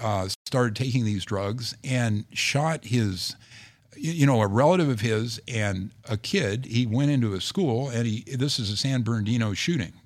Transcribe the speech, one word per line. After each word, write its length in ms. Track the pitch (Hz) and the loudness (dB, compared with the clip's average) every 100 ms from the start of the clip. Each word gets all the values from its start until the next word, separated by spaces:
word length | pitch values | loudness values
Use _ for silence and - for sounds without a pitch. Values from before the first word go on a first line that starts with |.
uh, 260 | 113 101 95 - - | -2 -2 -2 -6 -2
started 280 | 131 120 110 | 0 0 0
taking 300 | 131 127 110 | -2 0 0
these 200 | 104 - | -2 -2
drugs 500 | 98 101 123 113 - | -4 -2 -4 -6 -10
and 420 | - 127 117 104 - | -4 0 0 0 -4
shot 520 | - - 139 156 160 104 | -4 -2 0 0 -2 -2
his, 500 | 120 107 90 - - - - - _ _ - | 0 0 -2 -8 -10 -20 -20 -20 _ _ -8
y-, 60 | |
you 240 | 156 170 139 | -6 2 4
know, 160 | 120 | 6
a 60 | 104 | 4
relative 420 | 104 147 180 147 | 4 6 6 4
of 120 | 113 | 2
his 380 | 113 110 117 110 - | 2 0 -2 -8 -6
and 440 | 117 104 95 98 - - | -2 -2 -2 -6 -12 -6
a 80 | 110 | -6
kid. 480 | - 196 113 110 131 | 0 0 0 -2 -2
He 220 | 113 120 | 0 0
went 240 | 117 143 | 2 2
into 220 | 139 113 | 2 2
a 80 | 95 | -2
school, 480 | - 196 165 117 139 | -4 0 0 0 -2
and 180 | 117 117 | -2 -2
he, 160 | 104 | -2
this 340 | - 131 143 135 | -6 -4 -2 0
is 140 | 101 | -2
a 60 | 104 | -2
San 260 | 135 131 | 0 0
Bernardino 500 | 113 113 104 120 110 | 0 0 0 0 0
shooting, 400 | 95 - 165 82 - | -2 0 0 -2 -10